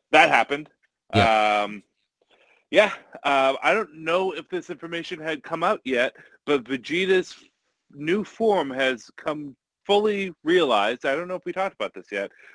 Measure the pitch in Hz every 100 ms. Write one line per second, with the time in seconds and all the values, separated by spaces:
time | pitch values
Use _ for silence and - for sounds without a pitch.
0 | _ 156 165 135 110 143 151 _ _ _
1 | _ 117 117 110 107 104 101 104 - _
2 | _ _ _ _ _ _ _ 160 208 -
3 | - - 143 139 135 135 151 202 185 156
4 | 160 180 190 156 156 175 - 165 170 170
5 | 160 170 156 156 - 160 175 208 127 120
6 | 131 - - _ - 143 117 135 113 170
7 | 185 185 - - _ _ _ _ _ 143
8 | 151 202 185 - 226 190 139 131 131 120
9 | - - 160 151 143 127 _ _ - 202
10 | 214 202 190 160 151 180 147 107 104 120
11 | 143 143 180 180 180 185 190 - 101 95
12 | - 101 98 - -